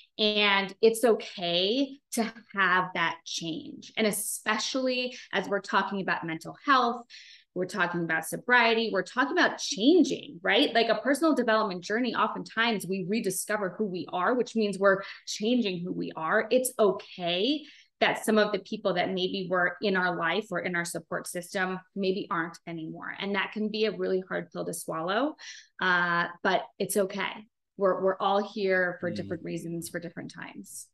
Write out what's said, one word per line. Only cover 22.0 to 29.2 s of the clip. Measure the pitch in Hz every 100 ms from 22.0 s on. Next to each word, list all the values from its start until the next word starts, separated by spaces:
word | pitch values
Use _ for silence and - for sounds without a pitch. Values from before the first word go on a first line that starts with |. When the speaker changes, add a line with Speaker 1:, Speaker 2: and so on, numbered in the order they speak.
| 190 196 -
Speaker 1:
aren't | 175 170 - -
anymore. | 165 160 165 180 -
And | 196
that | 196 -
can | 214 214
be | 214 214
a | 180
really | 185 185 185
hard | 175 170
pill | 175 175
to |
swallow, | 170 - 160 170 208 294 - - - - -
uh, | 185 180 175 170 175 -
but | 202 180 - _
it's | 196 208
okay. | 190 196 185 214 - _ _ -
We're, | 190 180
we're | 190 185
all | 196 202 208
here | 220 190 185 180 180
for | 175
Speaker 2:
Mm. |
Speaker 1:
different | 175